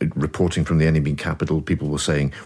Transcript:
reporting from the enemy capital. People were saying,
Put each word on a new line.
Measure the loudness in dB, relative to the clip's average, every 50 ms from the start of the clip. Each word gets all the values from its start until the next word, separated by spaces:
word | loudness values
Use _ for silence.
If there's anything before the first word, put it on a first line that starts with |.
| -4 -2 -2
reporting | -2 -4 -2 0 0 0 0 2 0 0
from | 2 2 4
the | 4
enemy | 4 4 2 2 0 -2
capital. | -2 -2 -4 -4 -2 -2 0 0 -2
People | 0 0 -2 -2 0 -2
were | -2 -2
saying, | 0 0 0 2 0 -2 -2 -6 -2